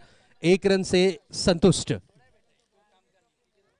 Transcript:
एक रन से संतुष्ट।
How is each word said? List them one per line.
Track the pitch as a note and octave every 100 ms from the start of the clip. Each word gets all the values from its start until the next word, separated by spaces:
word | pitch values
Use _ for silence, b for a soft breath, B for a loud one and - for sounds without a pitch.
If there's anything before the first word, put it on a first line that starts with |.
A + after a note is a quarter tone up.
| - _ _ _
एक | E3 F#3+ G3
रन | F#3+
से | F3 F#3 F#3+ D#3+ _
संतुष्ट। | - G3+ E3+ F#3+ - - G#2 - _ _ _ _ _ _ G3 _ F#3 _ F#3+ _ _ _ _ _